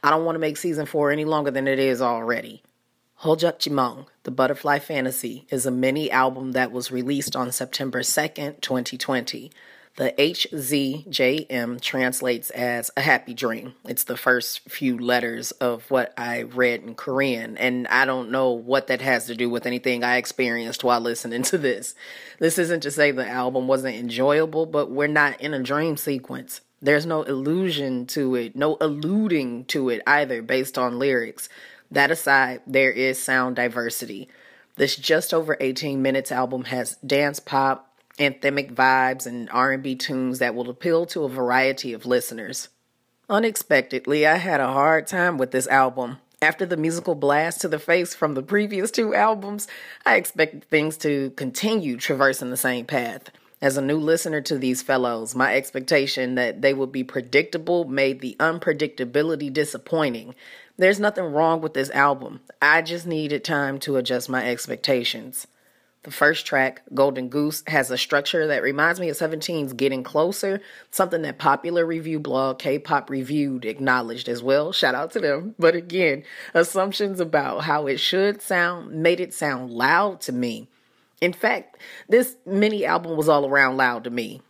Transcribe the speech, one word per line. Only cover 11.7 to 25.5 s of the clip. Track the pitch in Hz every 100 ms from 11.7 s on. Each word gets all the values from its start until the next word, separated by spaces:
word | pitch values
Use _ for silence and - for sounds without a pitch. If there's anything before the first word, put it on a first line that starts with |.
| 120
translates | - 135 127 127 127 117 -
as | - 123 120 113 -
a |
happy | 143 127 -
dream. | 113 123 113 107 -
It's | - 127
the | - 123
first | - 123 - - -
few | - 135 120
letters | 120 123 117 117 117
of | - 127 117 -
what | 131 120 -
I | 120 120
read | 117 123 123 117
in | 113
Korean, | 120 - 131 139 120 113 110
and | 123 123 123
I | 123 131
don't | 131 117
know | 131 131
what | 117 117 135 -
that | 127
has | 135 123 113
to |
do | 117 120
with | 120 -
anything | 123 - 123
I | 123 123
experienced | 120 - 127 117 117 113
while | 127 120
listening | 117 117 120 120
to | 127 185
this. | 143 104 143 - - - - -
This | 160 165
isn't | 170 170
to | 143
say | 143 147
the | 131 117
album | 123 123 131 127
wasn't | 135 131 110
enjoyable, | 120 117 135 147 160 156 165
but | 156 143
we're | 131 147
not | 151 143 127
in | 147